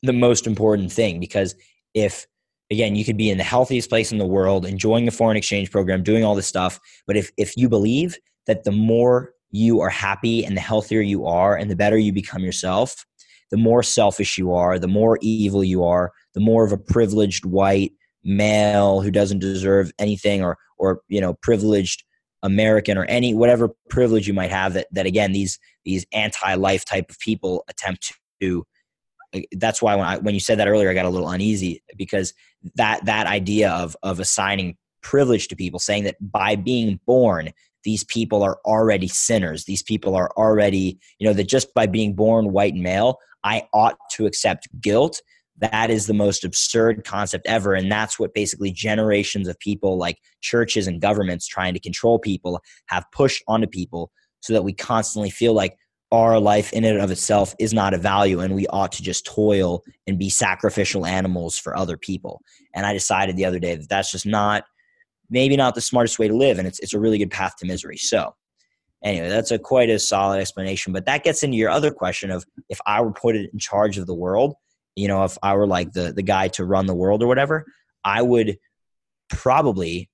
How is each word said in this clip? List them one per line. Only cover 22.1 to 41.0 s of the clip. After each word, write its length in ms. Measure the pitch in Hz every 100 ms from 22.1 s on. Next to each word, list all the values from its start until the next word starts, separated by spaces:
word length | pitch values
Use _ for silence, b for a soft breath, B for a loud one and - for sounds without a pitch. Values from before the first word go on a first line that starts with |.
| _ _ _
American 540 | 98 98 110 107 104 98
or 80 |
any, 300 | 90 120 123
whatever 340 | 110 120 120 117 - _
privilege 360 | - 123 110 98
you 60 |
might 180 | 98 92
have 220 | 95 95
that, 140 | 92 -
that 140 | 95
again, 280 | 95 98 101
these, 260 | 98 95 - b b
these 220 | - 95 -
anti-life 720 | 107 107 - 95 95 95 98 -
type 240 | 98 90
of 80 | -
people 440 | - 107 95 90 -
attempt 460 | - 98 92 - - _ _
to, 260 | 95 90 - _ _ _ _ _ - 95 -
that's 300 | 92 110 107
why 120 | 113
when 120 | 101 87
I, 120 | 95
when 160 | 104
you 60 | 101
said 180 | - 107
that 100 | 101
earlier, 220 | 107 98
I 40 |
got 100 | 92
a 60 | 90
little 180 | 90 82
uneasy 540 | 90 104 104 90 82 _ -
because 360 | 92 101 92 b b b 90 -
that, 280 | 107 110
that 220 | 98 107 92
idea 440 | 104 92 104 101
of, 260 | 87 87 78
of 160 | 95 90
assigning 580 | 92 - 98 98 90 - _ _
privilege 460 | - 139 135 113 -
to 80 | 92
people, 220 | 92 87
saying 260 | - 104
that 120 | 101 -
by 360 | 101 104 98 104
being 440 | 95 127 113 92 -
born, 440 | 127 120 85 80 - _ _
these 200 | - 107
people 380 | - 117 113 107
are 160 | 98 -
already 440 | - 110 113 101 90
sinners. 560 | - - 113 87 78
These 180 | - 95
people 320 | - 110 98
are 160 | 95 90 -
already, 600 | 110 107 104 98 95 -